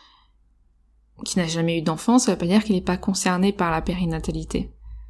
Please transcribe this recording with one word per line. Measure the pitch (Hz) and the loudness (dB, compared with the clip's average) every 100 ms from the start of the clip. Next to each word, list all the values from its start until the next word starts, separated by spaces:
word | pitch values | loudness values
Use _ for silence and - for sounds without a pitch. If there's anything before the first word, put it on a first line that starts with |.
| _ _ _ _ _ _ _ _ _ _ _ - | _ _ _ _ _ _ _ _ _ _ _ -14
qui | - - | -4 -2
n'a | 165 | -2
jamais | 165 165 170 | 0 0 0
eu | |
d'enfant, | 160 160 - 247 | -2 -2 4 4
ça | 240 | 4
veut | 185 | 2
pas | 175 | 4
dire | 202 | 2
qu'il | 214 | 4
n'est | 185 | 0
pas | 185 180 | 0 -2
concerné | - 185 190 180 196 | -2 0 0 2 2
par | 202 175 | 2 0
la | 160 | 0
périnatalité. | - 175 175 160 151 160 160 - - - - - - | -2 -2 -2 -2 -4 -6 -4 -4 -6 -10 -18 -16 -18